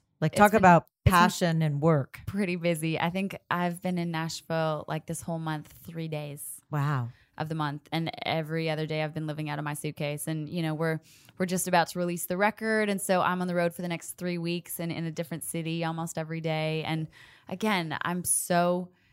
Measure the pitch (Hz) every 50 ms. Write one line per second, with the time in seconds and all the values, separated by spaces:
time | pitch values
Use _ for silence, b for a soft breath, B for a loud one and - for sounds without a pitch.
0 | _ _ _ - 156 156 - 208 208 208 196 220 190 180 175 156 - _ _ _
1 | - - 185 175 180 185 - - 185 170 160 160 160 151 143 143 147 165 160 143
2 | 131 - - - - - 196 196 208 175 180 175 165 175 170 151 160 160 160 -
3 | - 170 175 190 196 190 190 - _ - - 175 175 175 170 175 - 185 180 175
4 | 170 170 165 160 160 165 - - - - 165 160 160 160 156 151 - - 156 156
5 | - - 165 - - - 165 165 160 160 156 151 151 - - - - 180 165 165
6 | 165 160 156 151 147 147 143 147 - - - - - - 151 147 139 151 147 127
7 | 120 120 b b b b b - 156 156 160 160 151 147 143 147 - - - 160
8 | 165 - - - - - 143 160 156 151 160 165 160 160 156 151 156 156 156 156
9 | 156 151 156 160 156 151 147 156 156 151 147 151 151 147 151 - - 151 147 -
10 | 156 147 147 147 - 170 160 156 151 147 165 175 165 156 156 151 165 160 160 156
11 | b b b b b b b - 185 175 185 180 - 185 180 175 160 - - 180
12 | 175 175 175 170 - - 180 180 202 214 214 - 220 220 220 214 214 202 202 190
13 | - - 190 180 - 170 180 180 180 180 175 175 170 170 170 - 175 175 170 160
14 | - - - - 175 180 175 170 165 170 175 175 170 - - - 170 170 - -
15 | 165 165 156 - 165 - 165 160 - - - 170 160 160 165 170 165 160 165 165
16 | 165 165 - 160 160 160 165 165 160 160 156 156 156 160 156 160 - - 160 160
17 | 160 b b b b b b b b - 190 180 220 220 208 180 165 160 139 -
18 | - 170 175 180 170 - - - - - 180 175 175 175 180 180 180 175 _ _
19 | _ _